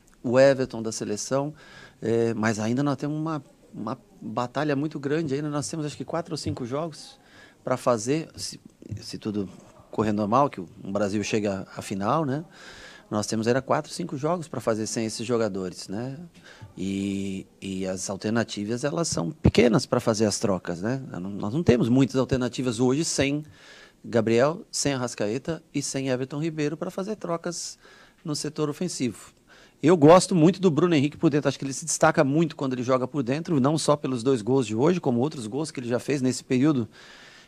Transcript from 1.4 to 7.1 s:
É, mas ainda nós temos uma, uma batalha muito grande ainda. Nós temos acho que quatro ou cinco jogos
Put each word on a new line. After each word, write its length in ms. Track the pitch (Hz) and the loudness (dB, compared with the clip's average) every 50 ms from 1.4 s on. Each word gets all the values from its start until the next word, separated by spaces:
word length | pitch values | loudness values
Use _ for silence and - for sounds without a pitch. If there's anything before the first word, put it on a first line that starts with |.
| 143 151 151 - - - - - - - - _ - | -2 -4 -6 -12 -16 -20 -20 -20 -20 -20 -16 _ -4
É, 320 | 113 113 117 117 117 113 | 0 0 2 2 0 0
mas 240 | 107 107 110 113 101 | 0 0 0 0 0
ainda 240 | 107 110 120 127 143 | -2 -2 -2 0 0
nós 140 | 147 139 | -2 -2
temos 200 | 131 - 147 151 | -2 -4 -6 -6
uma, 280 | 156 156 160 160 147 131 - _ _ _ - - | -4 -4 -4 -6 -6 -8 -12 _ _ _ -18 -14
uma 260 | - 104 110 110 - - _ - - | -10 -8 -8 -8 -10 -12 _ -20 -16
batalha 540 | - 110 110 120 123 120 - 139 151 151 143 | -12 -8 -6 -4 -4 -4 -2 -4 -2 -2 0
muito 240 | 135 143 156 151 156 | -2 -2 -4 -6 -6
grande 360 | 135 139 143 160 170 139 131 | -4 -2 -2 -2 -2 -2 -2
ainda. 140 | 143 151 151 | -4 -4 -4
Nós 200 | 147 147 139 - | -4 -4 -4 -4
temos 160 | - 160 151 | -6 -6 -6
acho 120 | 151 135 | -6 -8
que 80 | - 131 | -10 -10
quatro 300 | - - 165 170 170 165 | -6 -6 -6 -6 -6 -6
ou 40 | 143 | -6
cinco 260 | - - 101 - 131 | -4 -6 -6 -6 -6
jogos 540 | 113 127 143 165 170 147 - - - | -6 -4 -4 -6 -6 -8 -12 -18 -20